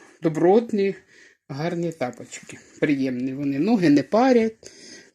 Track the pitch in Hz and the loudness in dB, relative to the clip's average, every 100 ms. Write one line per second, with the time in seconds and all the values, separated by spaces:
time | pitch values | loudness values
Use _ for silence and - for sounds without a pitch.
0 | - _ 165 151 165 208 233 208 196 190 | -20 _ -4 0 4 4 2 -2 -2 -4
1 | _ _ - _ - 139 165 175 170 160 | _ _ -20 _ -14 -8 -6 -4 -6 -6
2 | 123 - - - - - - - 151 139 | -8 -8 -16 -20 -20 -20 -20 -4 -2 0
3 | 131 123 131 131 143 139 180 233 170 147 | -2 -4 -6 -6 -6 -2 0 2 4 4
4 | - 208 262 240 220 - - - - - | 2 2 4 4 2 -4 -20 -20 -20 -20
5 | - | -16